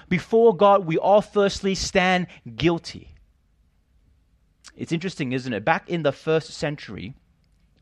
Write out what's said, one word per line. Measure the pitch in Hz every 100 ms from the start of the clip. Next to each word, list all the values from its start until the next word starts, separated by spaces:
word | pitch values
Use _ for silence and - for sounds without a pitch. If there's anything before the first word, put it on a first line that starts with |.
| -
Before | 180 - 226 233 185
God, | 202 202 165
we | 160
all | 180 208
firstly | - 208 202 - 196
stand | 185 - 196 185 180 175 - 120
guilty. | 113 160 170 - - - - _ _ _ _ _ _ _ _ _ _ _ _ _ _ - -
It's | -
interesting, | 165 180 - 131
isn't | 131 127
it? | 104
Back | 113 170 -
in | 170
the | 147
first | - 160 160 -
century, | - 151 147 - 92 95 - _ _ _ _ _ _